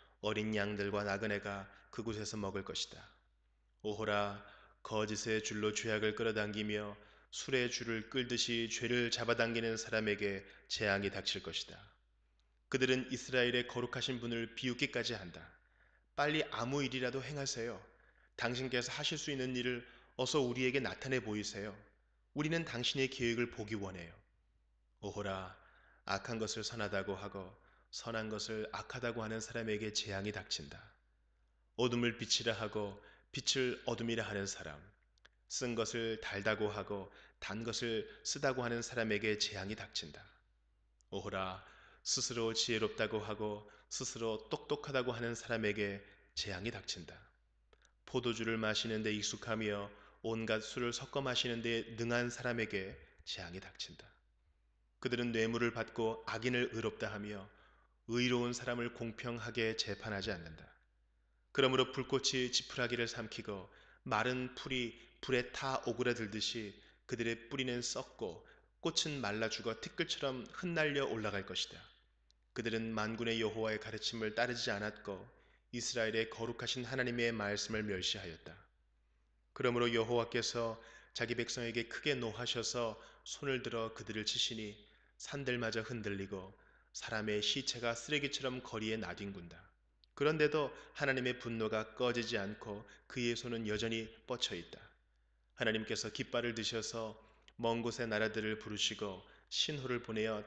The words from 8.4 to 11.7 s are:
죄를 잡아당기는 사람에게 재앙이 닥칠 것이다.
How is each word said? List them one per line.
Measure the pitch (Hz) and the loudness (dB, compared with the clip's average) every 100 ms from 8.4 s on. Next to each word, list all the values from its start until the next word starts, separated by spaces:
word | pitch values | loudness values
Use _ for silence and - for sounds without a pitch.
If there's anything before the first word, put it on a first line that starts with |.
| - 117 113 | 2 2 2
죄를 | - 117 120 117 | 0 2 4 2
잡아당기는 | 120 113 117 117 117 113 110 | 2 2 4 4 4 2 0
사람에게 | - 110 107 101 101 95 - - - | 0 2 2 2 2 0 -8 -16 -6
재앙이 | - 104 98 101 | 2 4 4 2
닥칠 | 98 - 95 | 0 -2 -2
것이다. | - - - | -4 -6 -8